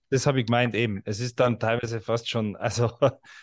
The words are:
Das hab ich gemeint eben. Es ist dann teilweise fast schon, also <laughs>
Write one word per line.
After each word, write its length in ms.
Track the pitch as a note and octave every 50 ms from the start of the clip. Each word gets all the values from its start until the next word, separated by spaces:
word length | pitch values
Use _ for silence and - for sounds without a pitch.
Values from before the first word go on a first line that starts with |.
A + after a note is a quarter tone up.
| _ -
Das 160 | C3+ C3 -
hab 100 | D3 C3+
ich 80 | C3 A2+
gemeint 280 | G#2+ A#2+ A#2+ B2 A#2+ G2+
eben. 260 | G#2 A#2+ A2 G2+ G2 -
Es 160 | - G#2 G2
ist 180 | B2 B2 - -
dann 180 | B2+ B2 A2+ A2
teilweise 400 | A#2 A2 A#2 A#2+ B2 A2+ A#2 A2+
fast 260 | - - A2+ A#2 - -
schon, 280 | - A#2 A2 G#2 F#2+
also 340 | - G2+ A#2 G#2 A#2+ A#2+ A2 - -
<laughs> 220 | C#3+ B2+ - - _ - - -